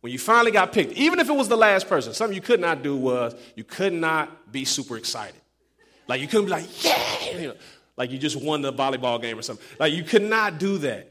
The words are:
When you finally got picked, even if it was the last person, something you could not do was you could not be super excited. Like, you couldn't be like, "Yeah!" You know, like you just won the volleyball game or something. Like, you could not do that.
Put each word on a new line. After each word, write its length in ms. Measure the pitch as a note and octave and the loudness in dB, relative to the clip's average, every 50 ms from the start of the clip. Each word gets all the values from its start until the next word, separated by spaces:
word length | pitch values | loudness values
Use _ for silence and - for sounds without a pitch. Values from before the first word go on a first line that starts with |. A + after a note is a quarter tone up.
When 120 | - A#2+ | -10 -10
you 60 | B2 B2+ | -10 -6
finally 320 | - - G#3+ A#3 A#3 A#3 | 2 4 4 6 6 6
got 200 | G#3+ G#3 F#3 F3+ | 4 4 2 4
picked, 200 | - A3+ D#3 A#2+ | 2 0 0 0
even 260 | - G#3 C4+ D#4+ F#4 F4+ | 0 2 2 2 4 2
if 100 | D#4+ B3+ | 2 2
it 60 | D4+ | 2
was 140 | C#4 C4 G3+ | 0 2 2
the 80 | A#3 | 4
last 320 | A3 A3 G#3+ G3+ F#3+ F#3+ - | 6 6 6 6 2 2 2
person, 260 | G3 D3+ B2 A#2 G#2+ | 0 0 0 -2 -4
something 220 | - A3 A3+ G3 | -4 -2 -2 -2
you 40 | F#3+ | -6
could 200 | - - A#3+ F#3+ | 2 2 2 4
not 240 | F3 E3+ D#3+ C#3+ C3 | 4 0 -2 -2 -2
do 120 | D3 C#3+ | -4 -2
was 380 | C3+ B2+ B2+ B2 B2 A#2+ A#2 A#2 - - - - | 0 0 0 0 0 -2 -4 -4 -10 -20 -20 -18
you 80 | - A2 | -18 -16
could 280 | _ - - F#3 G3 | _ -6 -2 -2 -2
not 600 | F3 E3+ D#3+ D#3+ D#3+ D#3 D3+ D3+ - - _ - | 0 0 0 0 0 0 -2 -4 -8 -20 _ -10
be 120 | A2 C3+ C3 | -8 -6 -4
super 320 | B2+ - - C3 - A#2+ | -4 -4 -4 -4 -8 -10
excited. 440 | A2 A2 - - A#2 G#2 F#2+ - - _ _ _ _ _ _ _ _ _ _ _ _ _ | -8 -8 -8 -8 -8 -10 -12 -16 -20 _ _ _ _ _ _ _ _ _ _ _ _ _
Like, 140 | - B2 C3 | -4 -4 -4
you 80 | C#3+ D3 | -2 0
couldn't 160 | - G#3+ G3+ | 2 2 2
be 80 | G3 | 2
like, 320 | F3+ D3+ - - - - - | -2 -4 -4 -10 -12 -2 2
"Yeah!" 520 | - - - - - - - - - - | 2 2 2 2 -2 -4 -6 -6 -8 -8
You 120 | F3 E3+ C3+ | -8 -8 -10
know, 60 | A2 - - - - _ _ _ _ | -10 -12 -18 -20 -20 _ _ _ _
like 160 | - B2+ B2+ | -6 -6 -4
you 60 | C3 C3+ | -4 -4
just 180 | C#3 D3+ D3 C#3 | -4 -4 -4 -2
won 220 | C3 D3+ D#3 D3 | -2 -2 -2 0
the 100 | C#3 C3+ | -2 -4
volleyball 480 | B2+ - C3+ C3+ C3+ B2+ B2+ B2 A#2 A#2 | -2 0 0 0 0 0 -2 -2 -2 -2
game 160 | A#2+ A#2 A2+ | -4 -6 -8
or 60 | A2 | -8
something. 240 | A2+ - A#2 G#2+ - - - - | -8 -10 -12 -12 -16 -20 -4 0
Like, 120 | D#3 D#3 | 0 0
you 120 | D#3 F3 E3+ | 0 -2 -2
could 180 | - - G#3 | 4 4 4
not 380 | G3+ A3 A3 A3+ G#3+ G#3 E3+ D3+ | 4 4 2 2 2 0 -2 -2
do 180 | F#3 G3 G3 F#3 | -2 -2 -2 0
that. 320 | C#3+ C3+ A2+ G2 - - | -2 -4 -4 -4 -12 -18